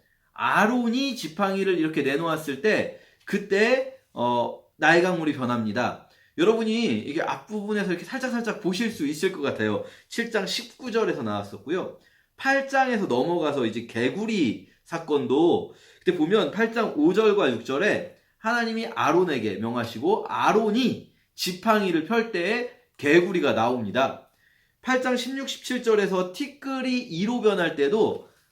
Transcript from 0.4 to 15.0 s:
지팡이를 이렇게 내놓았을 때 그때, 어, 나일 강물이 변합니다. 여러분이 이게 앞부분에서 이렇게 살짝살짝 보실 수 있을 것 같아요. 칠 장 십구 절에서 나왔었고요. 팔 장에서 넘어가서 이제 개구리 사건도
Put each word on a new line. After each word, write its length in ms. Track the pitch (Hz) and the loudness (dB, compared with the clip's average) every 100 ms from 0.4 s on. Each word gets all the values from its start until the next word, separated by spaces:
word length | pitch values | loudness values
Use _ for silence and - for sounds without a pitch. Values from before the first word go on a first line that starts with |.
| 120 156 214 247 233 247 277 240 | 0 4 4 2 0 -2 -2 -4
지팡이를 640 | - 156 196 190 185 180 | -8 -2 -2 0 0 2
이렇게 240 | 156 156 | 0 0
내놓았을 600 | 135 147 165 156 156 127 | 0 0 -2 -4 -4 -2
때 360 | 214 165 90 - - _ | 0 0 -2 -8 -20 _
그때, 720 | - 202 196 190 226 262 262 - _ | -4 -4 0 2 4 2 0 -10 _
어, 480 | 120 120 120 117 - _ - | -4 0 0 -2 -4 _ 0
나일 260 | 156 170 | 4 6
강물이 320 | 185 175 156 | 4 0 -2
변합니다. 760 | 131 123 120 110 107 117 - - _ _ - | -2 -2 -2 -2 -2 -2 -4 -16 _ _ 0
여러분이 460 | 185 226 220 220 220 107 | 2 4 2 0 0 -2
이게 200 | 117 156 | -4 -4
앞부분에서 720 | - - - 214 202 208 185 | -4 -6 -8 -8 -4 -2 -2
이렇게 140 | 175 | -4
살짝살짝 560 | - 254 254 233 214 208 | -6 -6 -4 -4 -4 -4
보실 280 | 208 185 226 | -2 -2 -2
수 160 | - 143 | -2 -4
있을 260 | 151 185 | 0 -2
것 100 | 165 | 0
같아요. 420 | 135 113 107 104 - - - | -4 0 0 0 -4 -16 -12
칠 220 | - 233 | -6 -2
장 160 | 214 - | -2 -2
십구 440 | - - - 254 | -6 -8 -14 -4
절에서 320 | 220 185 147 | 0 0 -2
나왔었고요. 760 | 113 104 101 - - 180 123 - _ _ _ - | -2 -4 -6 -12 -6 -6 -6 -12 _ _ _ -6
팔 300 | 269 277 269 | 0 0 2
장에서 380 | 269 254 226 170 | 0 2 0 0
넘어가서 600 | 123 170 175 151 139 113 | 0 0 0 0 0 -2
이제 200 | 113 117 | -2 -6
개구리 800 | 113 127 170 220 214 127 - - _ | -2 0 0 -2 0 0 -2 -10 _
사건도 920 | - 165 | -10 -10